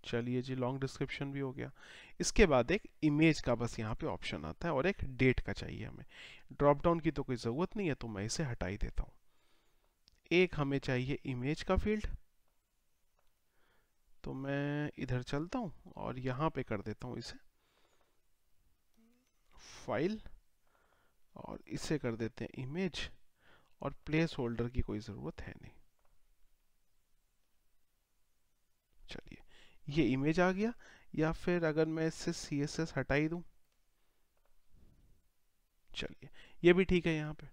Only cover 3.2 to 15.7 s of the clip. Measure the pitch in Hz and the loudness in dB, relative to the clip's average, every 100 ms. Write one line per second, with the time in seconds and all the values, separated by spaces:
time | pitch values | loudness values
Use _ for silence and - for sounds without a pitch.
3.2 | 160 147 - 117 120 - 110 113 151 98 | 6 6 2 0 0 -2 -4 -2 -2 -4
4.2 | - 92 78 - 170 139 160 202 135 127 | -4 -6 -6 -4 -2 2 0 0 -4 4
5.2 | 131 120 - - - - 110 - - - | 4 4 -2 -6 -6 -8 -10 -12 -16 -18
6.2 | - - - 139 143 143 175 170 160 147 | -18 -20 -18 4 6 6 4 4 2 -2
7.2 | 135 123 117 127 185 214 185 127 120 101 | -4 -2 -2 -2 -2 -2 -2 -2 -4 -4
8.2 | 107 - 147 113 90 104 - - - - | -2 -2 -2 -2 -4 -2 -2 -2 -4 -8
9.2 | - _ _ _ _ _ _ _ _ _ | -20 _ _ _ _ _ _ _ _ _
10.2 | _ 170 180 151 139 139 - 127 131 127 | _ 4 4 2 0 0 0 0 0 -4
11.2 | - 120 127 160 - 190 208 214 - - | -4 -2 -2 -2 0 2 2 0 -2 -8
12.2 | - _ _ _ _ _ _ _ _ _ | -12 _ _ _ _ _ _ _ _ _
13.2 | _ _ _ _ _ _ _ _ _ - | _ _ _ _ _ _ _ _ _ -12
14.2 | 143 135 139 139 143 147 147 - 123 123 | -8 -6 -2 -2 0 -2 -4 -4 -2 -2
15.2 | 123 143 170 262 196 | -2 -4 -2 -4 -4